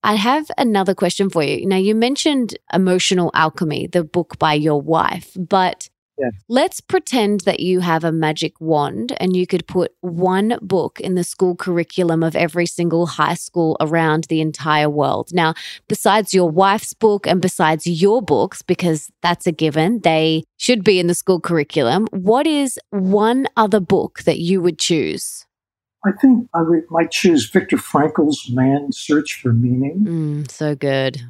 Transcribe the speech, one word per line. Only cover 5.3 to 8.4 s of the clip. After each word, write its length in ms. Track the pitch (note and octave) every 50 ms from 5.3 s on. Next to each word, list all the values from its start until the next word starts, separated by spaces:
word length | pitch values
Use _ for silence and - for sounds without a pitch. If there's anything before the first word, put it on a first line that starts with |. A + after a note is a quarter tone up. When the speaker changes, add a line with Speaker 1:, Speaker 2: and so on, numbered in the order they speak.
| -
Speaker 1:
but 520 | F#3 F3+ - G3 F#3+ F#3 F3+ - _ - - _ _ _ _ _ -
Speaker 2:
Yes. 140 | C3+ B2 G#2 G2 _ -
Speaker 1:
let's 320 | A3+ C4 D#4 F#4 - -
pretend 600 | _ - - F#4 - - - B3+ G#3+ G3+ G#3 G3+
that 200 | - G3 - -
you 180 | - F3+ F#3 F3+
have 240 | F3 F3 D#3+ D#3+ E3
a 80 | E3
magic 480 | D#3+ D#3+ D#3+ D3+ D#3 -